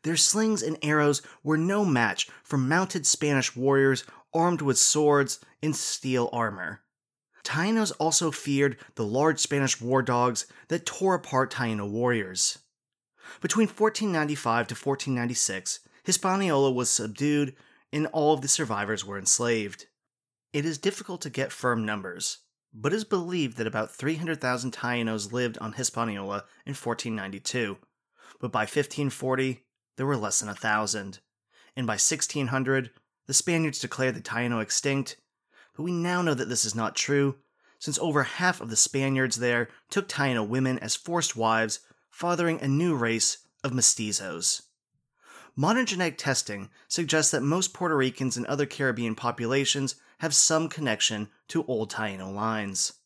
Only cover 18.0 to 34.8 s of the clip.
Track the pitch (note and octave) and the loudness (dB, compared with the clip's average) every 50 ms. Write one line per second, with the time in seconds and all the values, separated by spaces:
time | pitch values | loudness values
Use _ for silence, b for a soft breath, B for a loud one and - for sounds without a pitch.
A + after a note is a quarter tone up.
18 | D#3 - - D#3+ D3 D3+ D#3 C#3+ C3+ C3+ - - D#3 G#2+ A2 G2+ G#2 G2+ A2 F#2+ | -2 0 0 2 4 4 4 4 2 0 0 0 0 -2 -2 -2 0 -2 -2 -4
19 | F#2+ G2+ G2 G2 F#2+ - - - B2 A#2+ A#2 A2+ G#2 G2+ F#2 - - _ _ _ | -4 -8 -8 -4 0 0 2 2 2 0 0 0 0 -4 -8 -14 -20 _ _ _
20 | _ _ _ _ _ _ _ _ _ _ - D3 D3 E3 D#3 C#3 - F#3+ - - | _ _ _ _ _ _ _ _ _ _ -4 -2 -2 -2 -4 0 -2 -2 -2 -2
21 | - - F3 F3 - D3 - C3+ C3+ - - - - B2+ A#2+ A2+ A2 G#2+ G#2+ G2+ | -10 -10 -10 -8 -8 -8 -4 -4 -4 -4 -4 -2 0 0 0 0 -2 -2 -4 -4
22 | F#2+ F#2 F2 F2+ - - - - _ _ _ _ _ _ - A2 A2 D3+ F3+ A3 | -6 -10 -8 -6 -6 -6 -6 -8 _ _ _ _ _ _ -16 -4 -2 0 0 0
23 | G#3+ - G#3 F#3 F3 F3 F3+ F3 D3 B2 A#2 B2 A2+ A2 F#2+ A2 A2 - - - | 0 0 -2 -2 0 -2 -2 0 -2 -2 -2 -4 -4 -2 -2 -2 -4 -4 -6 -6
24 | C3 D3 D#3+ D3+ E3+ E3 D#3+ D3+ - B2+ B2 A#2+ A#2+ B2+ A#2 - - B2 A#2+ A#2+ | -4 -4 -2 -2 -2 -4 -4 -2 -2 -2 -2 -2 -4 -6 -6 -4 -4 -2 0 0
25 | A#2 A2+ A2 G#2+ G2+ G2+ A#2 B2 B2 A#2+ A2+ - - A2 G#2+ C3 B2 - - A#2 | 0 -2 -2 -4 -4 -4 -2 -2 -2 -2 -2 -6 -10 -8 -6 -4 -4 -4 -2 -2
26 | A#2 A2+ G#2 G2+ G2 G2 G2+ G2+ - b b b b C#3 C#3 - - A#2+ A#2 - | -4 -2 -4 -6 -6 -6 -6 -6 -8 b b b b -10 -10 -6 -4 -4 -4 -4
27 | - A#2+ A2 G#2+ F#2+ F#2+ G2 G2 _ - - B2+ A2+ G2+ G2 - _ _ _ _ | -4 -6 -6 -6 -6 -8 -10 -8 _ -4 -2 -2 -2 -2 -4 -8 _ _ _ _
28 | _ _ B B B B B B - A#2+ - A2 A2 - - D3 C3+ - - D3 | _ _ B B B B B B -8 -4 -2 -2 -2 0 0 -2 -2 -2 -4 -2
29 | C#3+ C3+ - - - C3 C3 B2+ C3 C3 B2 - _ _ _ _ _ _ _ - | -2 -2 -2 -2 -2 -2 0 0 0 -2 -2 -6 _ _ _ _ _ _ _ -4
30 | C3 C#3 C#3+ A#2+ G#2 G2+ - - - G#2+ G2+ - - A2 G#2+ G#2+ G#2+ G2+ A2 G#2+ | -2 0 0 0 0 0 -2 -2 -2 -4 -8 -4 0 0 2 2 0 0 -4 -4
31 | G2 G2 F#2 - _ _ _ _ _ b b b b b b C3+ B2+ A2+ G#2+ G2 | -6 -10 -14 -16 _ _ _ _ _ b b b b b b -4 -2 -2 0 2
32 | - - D#3+ C#3+ - - - D3+ C3+ A#2+ C3 C3 C3 C3 C3+ C3+ B2+ A2+ _ _ | 2 2 2 0 -4 -4 -2 -2 -2 0 0 0 2 2 2 0 0 -4 _ _
33 | _ _ _ _ _ - C3+ - - F3+ E3+ E3 D#3+ D3+ C3+ - - A#2+ - - | _ _ _ _ _ 0 0 2 2 4 2 2 2 0 -2 -4 -6 -6 -2 0
34 | C3 C3 A#2 A#2 - - A2+ A#2 B2 A#2+ A#2+ A2+ G#2+ - - - | 0 0 0 -4 -8 -6 -4 -2 0 0 0 -2 -2 0 -2 0